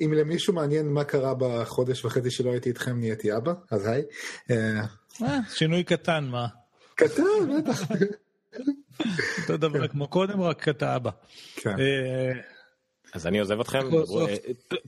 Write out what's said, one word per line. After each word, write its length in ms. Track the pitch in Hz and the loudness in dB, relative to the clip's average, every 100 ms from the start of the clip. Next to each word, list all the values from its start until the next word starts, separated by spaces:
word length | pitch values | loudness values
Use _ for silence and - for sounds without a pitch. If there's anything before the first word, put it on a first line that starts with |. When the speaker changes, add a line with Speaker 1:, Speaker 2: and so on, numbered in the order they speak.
Speaker 1:
אם 80 | 156 | 2
למישהו 420 | 151 151 165 - | 4 2 0 -2
מעניין 340 | 180 147 151 151 | -2 0 2 2
מה 160 | 143 | 0
קרה 300 | 143 147 135 127 | 2 2 2 0
בחודש 640 | 127 117 113 - 127 127 | 0 0 -2 -2 0 0
וחצי 260 | 117 131 123 | 0 0 0
שלא 200 | 123 123 | 0 0
הייתי 180 | 123 123 | 0 -2
איתכם, 320 | 120 - 123 | -2 -2 -2
נהייתי 360 | 113 107 107 104 | -2 -2 0 0
אבא, 160 | 127 180 - | 0 -4 -2
אז 160 | 110 101 | -2 0
היי. 160 | 123 156 - - - - | 0 -2 -8 -12 -10 -2
אה, 300 | 120 110 107 107 - _ - | 0 2 0 -2 -8 _ -4
Speaker 2:
אה, 160 | 240 285 220 | 0 0 -2
שינוי 300 | - 160 170 | 0 2 2
קטן, 400 | 175 170 - 165 | 2 0 0 0
מה? 220 | 139 120 120 - _ _ - | 0 -4 -4 -8 _ _ -6
Speaker 1:
קטן, 280 | - 156 - 349 427 330 285 | 4 4 6 4 4 4 2
בטח. 240 | 311 226 190 208 202 208 _ _ _ - 262 277 - - 247 170 - - | 0 -2 0 0 0 -2 _ _ _ -8 -4 -4 -6 -6 -4 -2 -2 -2
Speaker 2:
אותו 140 | 165 165 | -2 0
דבר 240 | 156 147 | 0 0
Speaker 1:
כן. 80 | 127 | -2
Speaker 2:
כמו 200 | 143 143 | -2 0
קודם, 320 | 175 190 202 | 2 2 2
רק 280 | 175 147 - | 0 0 0
אתה 280 | 147 139 131 | 0 0 0
אבא. 140 | 120 - - - - - | -2 -6 -14 -20 -18 -6
Speaker 1:
כן. 140 | - | -2
Speaker 2:
אה, 720 | 196 135 139 127 131 131 123 - - - _ _ _ _ | 2 2 2 -2 -2 -2 -4 -8 -20 -20 _ _ _ _
Speaker 3:
אז 120 | 92 82 | -6 0
אני 120 | 101 | 0
עוזב 220 | 101 104 | 2 0
אתכם, 180 | 120 135 | 0 -2
Speaker 2:
מיקרוסופט. 240 | 135 160 156 | 2 2 2
Speaker 3:
דברו, 180 | 101 131 | 0 0
אה, 60 | |
אה, 440 | 101 - 123 - 180 | -2 -6 -10 -8 -8